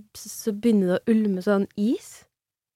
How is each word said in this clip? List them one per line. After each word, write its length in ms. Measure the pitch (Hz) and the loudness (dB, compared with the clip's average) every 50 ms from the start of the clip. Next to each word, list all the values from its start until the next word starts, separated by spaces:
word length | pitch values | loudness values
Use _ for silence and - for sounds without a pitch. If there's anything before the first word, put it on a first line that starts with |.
| 208 _ - | -16 _ -20
så, 140 | - - 208 | -20 -18 -16
så 240 | - - - 226 202 | -14 -8 -6 -6 -4
begynner 400 | 208 226 240 214 202 185 180 185 | 0 2 2 4 4 4 2 0
det 80 | - | 0
å 120 | - 233 220 | 0 2 2
ulme 300 | 220 214 208 190 185 180 | 2 2 0 -2 -2 0
sånn 240 | 208 202 196 196 - - | 0 2 2 0 -2 -4
is. 480 | 208 202 233 311 427 - - - - - _ _ _ _ _ _ _ _ _ _ | -2 -2 -2 -2 -2 -6 -12 -20 -20 -20 _ _ _ _ _ _ _ _ _ _